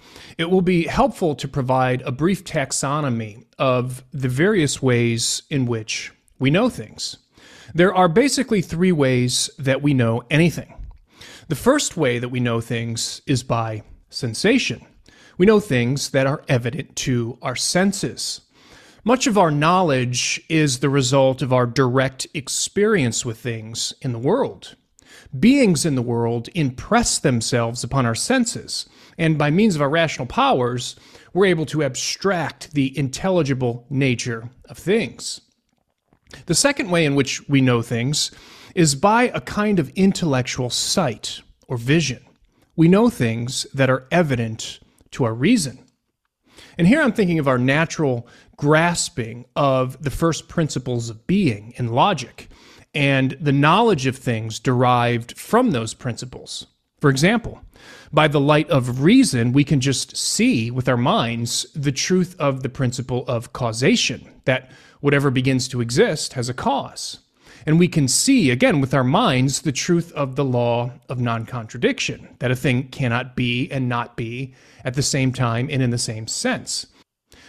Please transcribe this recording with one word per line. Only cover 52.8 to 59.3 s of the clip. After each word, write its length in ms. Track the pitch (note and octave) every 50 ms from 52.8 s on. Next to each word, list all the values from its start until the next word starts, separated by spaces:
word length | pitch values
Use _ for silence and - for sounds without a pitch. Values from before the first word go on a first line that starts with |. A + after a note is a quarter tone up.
| - _ -
and 440 | D#3 C#3 C#3 C3+ C3+ C3 B2+ - -
the 100 | E3 D3
knowledge 560 | C3+ C#3+ C#3+ D#3 E3+ G#3 A#3+ A3+ G3 C3 C3 C3+
of 80 | B2
things 420 | - - C3 A#2 A2 A2 A2 A2 -
derived 800 | - C#3 B2+ B2 B2+ B2 B2 A#2+ A#2+ A#2+ A#2+ A#2 A#2 - - -
from 340 | - - - A#3 C4 A#3
those 220 | D3 A#2 A2+ A2 -
principles. 720 | - - B2 A#2 - C3 B2+ - - - - - - - - _ _ _ _ _ _
For 80 | - C#3+
example, 520 | C3 C3 D#3 F#3 A#3+ A3+ - - - - - - - - - - - - - - -
by 160 | D3+ D3+ D#3
the 100 | C#3+ D3
light 300 | C#3 D3 D3+ D3+ D3+ -
of 340 | E3+ C3 B2 B2+ A#2+ C3 C#3
reason, 480 | F3 A#3+ C4+ B3+ -